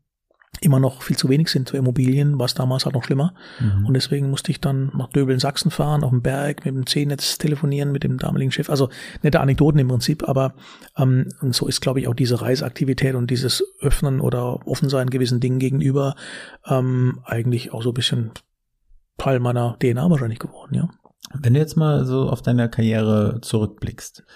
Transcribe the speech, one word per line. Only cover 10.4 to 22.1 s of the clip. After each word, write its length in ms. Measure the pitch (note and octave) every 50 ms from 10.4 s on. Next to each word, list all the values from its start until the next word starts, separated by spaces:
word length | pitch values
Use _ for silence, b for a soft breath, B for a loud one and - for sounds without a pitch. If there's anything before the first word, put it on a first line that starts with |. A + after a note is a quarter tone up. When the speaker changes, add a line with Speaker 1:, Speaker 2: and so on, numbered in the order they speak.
| C3+ C3 - B B B B B B B B -
Speaker 1:
ähm, 300 | C3+ C3 B2+ B2+ C3 - - -
und 140 | D3 B2+ A#2+
so 140 | - - C3+
ist, 120 | C3 -
glaub 160 | - C#3 B2+
ich, 120 | C3+ B2+ B2
auch 60 | A#2
diese 280 | B2 C3 A#2 B2 A2
Reiseaktivität 720 | A2+ A#2+ C3 B2+ C3+ B2 - - C#3+ C3 C3 - C#3 C3+ C3
und 160 | B2 A#2+ B2
dieses 320 | B2+ A#2+ C3 A#2+ - - G4 - _ -
Öffnen 400 | - C#3 - - D#3 C#3 C3 -
oder 460 | - B2 B2+ B2 B2 B2 B2+ - -
Offensein 440 | - C3 - D#3 C3+ C#3 C3 B2+ B2+
gewissen 280 | C3 B2+ B2+ A#2 B2 A#2+
Dingen 220 | C3 B2+ B2+ C3
gegenüber, 560 | C3 B2+ C3 C#3+ D3+ C3+ C3 C#3+ C#3 C3+ - B B B B B B B B B B
ähm, 540 | - C3+ C3 B2+ B2+ B2+ B2+ B2+ B2+ B2+ - -
eigentlich 480 | - A2+ A#2 A2+ A#2+ A#2+ A#2 - -
auch 120 | - A2+ A#2
so 80 | B2
ein 20 | A#2
bisschen 380 | C3 A#2+ - C#3 B2 A#2 A2 - - _ _ _ _ _ _ _ _ _ _ - - _ _ _
Teil 220 | - - C#3 C3+ B2
meiner 380 | B2 B2 A#2+ A#2+ A#2+ A#2 A#2 -
D 80 | - B2
N 80 | A#2+ B2+
A 100 | D3 F3+
wahrscheinlich 300 | E3 C3+ B2 A2 A2+ -
geworden, 360 | - - - - - - C3
ja. 140 | B2+ E3 F3 - _ _ - _ _ - - -
Speaker 2:
Wenn 180 | C#3 B2+ A#2+
du 80 | B2+ D3
jetzt 160 | D#3 D3+ -
mal 300 | D#3+ D#3 D3+ D3 C#3 C3
so 240 | B2+